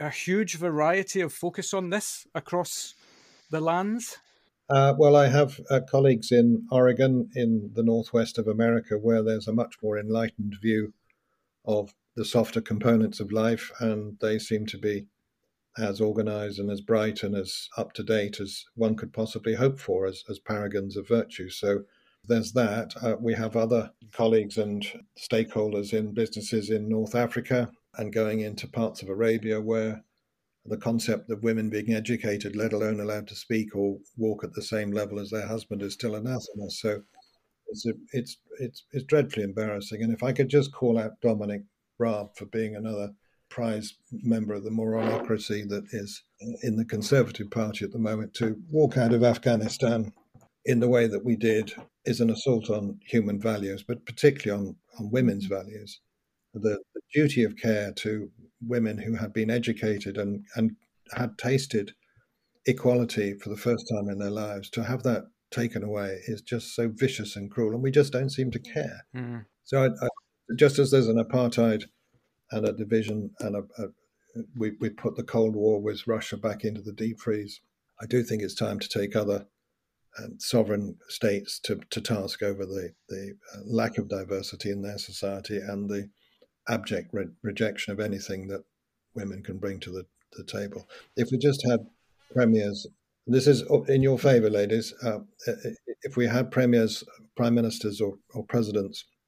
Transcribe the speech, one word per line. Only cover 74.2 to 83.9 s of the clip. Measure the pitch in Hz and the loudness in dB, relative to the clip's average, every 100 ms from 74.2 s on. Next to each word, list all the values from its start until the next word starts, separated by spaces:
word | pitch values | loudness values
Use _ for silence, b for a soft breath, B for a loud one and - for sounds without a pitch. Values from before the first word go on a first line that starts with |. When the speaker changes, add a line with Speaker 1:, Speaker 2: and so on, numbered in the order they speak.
| _ 117 113 120 | _ -14 -12 -6
Speaker 2:
we, | 107 - | -6 -4
we | 110 | -6
put | 107 113 - | -4 -6 -4
the | |
Cold | 120 117 110 107 | -2 2 2 4
War | 107 104 | 2 2
with | 107 104 - | 0 -6 -2
Russia | 113 - 113 | -2 -4 -6
back | 107 104 | -4 -4
into | 110 104 | -6 -6
the | 104 | -10
deep | 104 113 110 | -6 -6 -4
freeze, | - 107 101 - _ _ _ _ | -4 -4 -6 -16 _ _ _ _
I | 117 | 0
do | 123 | 0
think | 117 110 | 0 -2
it's | 98 | -4
time | - 107 101 | -4 -4 -4
to | - | -4
take | 110 101 110 | -4 0 0
other | 101 101 - _ _ _ _ _ _ - | 0 -2 -4 _ _ _ _ _ _ -16
um, | - - | -16 -10
sovereign | - 117 104 104 101 - - | 0 2 2 0 -4 -10 -14
states | - 113 101 101 - | -2 0 0 -4 -10
to, | - 104 - | -6 -8 -6
to | - | -8
task | - 107 95 - | -4 -4 -4 -4
over | 101 98 95 | -4 -4 -6
the, | 98 87 - _ | -6 -8 -14 _
the, | 95 98 101 - | -12 -12 -16 -20
uh, | 101 | -16
lack | 104 113 110 | -2 0 0